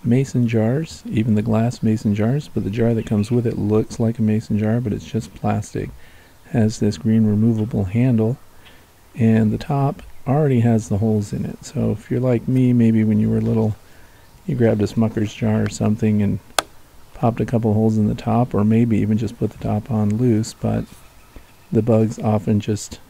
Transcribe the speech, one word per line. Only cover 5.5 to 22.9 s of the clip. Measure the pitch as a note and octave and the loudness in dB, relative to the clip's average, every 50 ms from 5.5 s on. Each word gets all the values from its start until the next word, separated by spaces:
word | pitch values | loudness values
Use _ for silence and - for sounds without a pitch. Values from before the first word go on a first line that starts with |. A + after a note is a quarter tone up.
| G#2+ G#2+ G#2 - - - G2 - - - - - - - - - - - - - | -2 -2 -4 -6 -8 -8 -8 -8 -12 -16 -20 -20 -20 -20 -20 -20 -20 -20 -20 -4
Has | - A#2+ G#2+ G#2+ G#2+ - | 0 0 0 0 0 0
this | G#2+ G#2+ G2+ - | -2 -2 -2 -2
green | - A2 A2 A2+ A2+ | -2 2 2 4 4
removable | G#2+ G#2 G#2 A2 A#2 A#2 A2 G#2+ G#2+ - A2 G2 | 2 2 2 2 2 2 0 -2 -2 -2 -4 -4
handle, | F#2 F#2 A2+ B2 C3 B2 A2 A2 A2+ C3 - - - - - - - - - - _ - - - - - | -2 0 0 2 2 2 2 2 0 -2 -4 -10 -20 -20 -20 -20 -20 -20 -20 -20 _ -20 -20 -20 -20 -4
and | C4+ G#3+ A3+ A2+ A2 A2 G#2+ | 0 2 4 4 4 4 2
the | A2 - | 0 -2
top | - - D3 C#3 C3+ C#3 - - - - - - - | -4 -2 -2 0 0 0 -2 -4 -12 -18 -16 -10 -4
already | - B2+ D3 D#3 C#3+ C3 A#2+ | -2 0 2 2 4 4 4
has | A#2 A#2+ A#2 A2 G#2 - | 4 4 2 2 0 0
the | G#2+ G2 | -2 0
holes | A2+ A2 G#2+ G#2+ G2 - - | 0 2 0 0 -2 -2 -6
in | - - | -6 -6
it. | G#2 - - - | -8 -10 -12 -16
So | - - C3 A2+ A2 | -10 -6 -2 -2 -2
if | A2 G#2 - - | -2 -4 -6 -6
you're | B2+ B2 | -4 -2
like | B2 B2+ B2 A2+ A2+ - | 0 0 0 0 0 0
me, | C3 C3 B2+ B2 | 2 2 4 4
maybe | B2 A#2+ A#2 A2+ A2+ A2 A2 | 4 4 4 4 4 4 4
when | G#2+ G#2+ G#2+ | 4 2 2
you | A2 A2 | 2 2
were | A2 A2 | 0 0
little, | A2 A2+ A#2 A2+ A2 A2 G#2+ - - - - - - - - - - - - - - | 0 0 0 0 0 0 -2 -4 -12 -20 -20 -20 -20 -20 -20 -20 -20 -20 -20 -16 -8
you | - D3+ | -6 -2
grabbed | B2 A#2 A2+ A2 G#2 G#2 | 2 2 2 4 2 0
a | |
Smucker's | G2 - - A2+ A2 A2 A#2 G#2+ G2+ - | 0 2 0 0 0 0 -2 -4 -4 -4
jar | - - A2 G#2+ A2 G#2+ | -4 -2 0 0 0 0
or | G#2 | -2
something | G2+ - A2 G#2+ G#2+ A2 - A2 G#2+ G#2 | -2 -2 -2 0 0 0 0 0 2 2
and | G#2 G2+ G2+ G2+ - - - - - - - - - - - - - - - | 0 0 -2 -4 -8 -6 -6 -6 -6 -6 -18 -20 -20 -20 -20 -20 -20 -20 -8
popped | - - A#2 A#2 - | -2 0 0 0 0
a | B2+ | -4
couple | - - A2+ A2+ A2 G#2 | -2 -2 0 0 2 2
holes | G#2+ A2 A2 A2 A2 | 2 2 2 2 2
in | G#2 G#2+ | 2 0
the | A#2 | 0
top, | A#2 - A#2 A2 A#2 B2 B2+ - | -2 -2 -2 0 0 0 0 0
or | G2+ G#2 | 0 2
maybe | G#2+ A2 A2+ A#2+ A#2+ A2 G2+ | 2 4 4 2 2 2 0
even | G#2 G#2 A2 G#2 | 0 0 0 -2
just | A2+ G#2 - - | -2 -4 -6 -4
put | A2+ G#2+ | -6 -6
the | - - | -6 -6
top | - A2+ G#2+ G#2+ G#2 - | -6 -4 -4 -4 -4 -4
on | A2 G#2+ G#2 G#2 G#2 A2 | -2 0 0 0 0 0
loose, | B2+ B2 A2+ G#2+ A2 - - | 2 2 2 0 0 -4 -8
but | - - A2+ A2 A2+ A2+ - - - - - - - - - - - - - - - - - | -6 -4 -4 -2 -2 -6 -8 -14 -20 -20 -20 -20 -20 -20 -20 -20 -20 -20 -20 -20 -20 -12 -2
the | - A#2 | -2 0
bugs | A2 A#2+ A#2 A2 A2 G#2+ A2+ - | 2 4 4 4 4 2 -2 -2
often | - A2 G#2+ G#2 - - A2 G2+ | -2 0 0 0 0 0 0 0
just | - - G#2+ G#2 - - | 0 -2 -4 -4 -6 -12